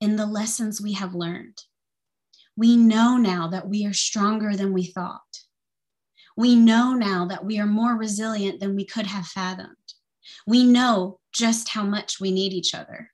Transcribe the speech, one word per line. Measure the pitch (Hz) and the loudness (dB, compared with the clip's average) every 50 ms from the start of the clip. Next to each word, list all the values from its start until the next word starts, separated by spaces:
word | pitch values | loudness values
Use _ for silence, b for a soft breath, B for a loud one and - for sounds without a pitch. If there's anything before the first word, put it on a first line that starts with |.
in | 214 208 214 | -2 -2 0
the | 214 214 | 0 -2
lessons | 208 214 208 220 226 - - 226 214 208 - | -4 -4 -6 -6 -6 -6 -6 -6 -6 -6 -8
we | 208 208 202 | -6 -6 -6
have | 185 202 180 185 | -6 -6 -8 -6
learned. | 175 170 170 175 175 175 - _ - - _ _ _ _ _ _ _ _ _ _ _ _ b b b b b b | -6 -6 -6 -8 -10 -14 -18 _ -20 -20 _ _ _ _ _ _ _ _ _ _ _ _ b b b b b b
We | 214 226 233 240 | 2 4 6 6
know | 233 226 226 214 220 226 240 254 | 8 6 6 6 4 4 4 4
now | 247 233 196 180 175 165 170 | 2 2 2 0 -2 -4 -4
that | 185 185 180 190 | -6 -8 -6 -6
we | 202 208 208 | -4 -4 -4
are | 208 190 | -4 -4
stronger | - - - - 220 202 208 220 220 214 208 202 | -4 -4 -4 -2 -2 0 0 0 -2 -4 -4 -4
than | 190 196 196 | -2 -2 -2
we | 190 185 180 | -2 -2 -2
thought. | 170 - 185 175 - - - _ _ - - - _ _ _ _ _ _ _ _ _ _ _ _ _ b b b b b | -4 -8 -10 -10 -10 -12 -16 _ _ -20 -20 -20 _ _ _ _ _ _ _ _ _ _ _ _ _ b b b b b
We | 214 233 247 240 | 0 4 6 6
know | 233 233 226 226 226 247 254 254 | 8 8 8 6 6 4 2 0
now | 247 214 202 196 180 180 | 0 -2 -2 -2 -2 -2
that | 175 185 - - | -4 -6 -8 -6
we | 202 220 208 | -6 -4 -2
are | 208 | 0
more | 208 208 220 233 240 240 | 0 0 0 0 0 0
resilient | 220 220 214 202 202 220 226 220 214 196 196 - - | -2 -4 -4 -4 -4 -4 -4 -4 -4 -4 -4 -4 -4
than | 196 196 196 | -6 -4 -4
we | 196 196 | -4 -6
could | - - 226 208 | -6 -8 -8 -6
have | 190 202 196 170 | -6 -8 -8 -10
fathomed. | - - 190 185 185 185 185 - - - _ _ - - _ _ _ _ B B B B B B | -10 -8 -8 -8 -8 -8 -10 -14 -18 -20 _ _ -20 -20 _ _ _ _ B B B B B B
We | 208 226 247 247 | 2 4 6 6
know | 247 240 240 254 247 226 190 185 196 - _ _ _ | 6 6 6 4 2 2 0 -2 -4 -8 _ _ _
just | - - 233 226 226 226 - - | -6 -2 0 0 0 -2 -4 -6
how | - 220 | -6 -4
much | 208 202 202 208 - - - - | -4 -2 -4 -4 -6 -8 -8 -6
we | 190 190 | -4 -2
need | 185 185 196 190 | -2 -2 -2 -2
each | 190 180 170 - - | -4 -4 -4 -6 -6
other. | - - - - - 233 _ | -6 -10 -14 -18 -20 -20 _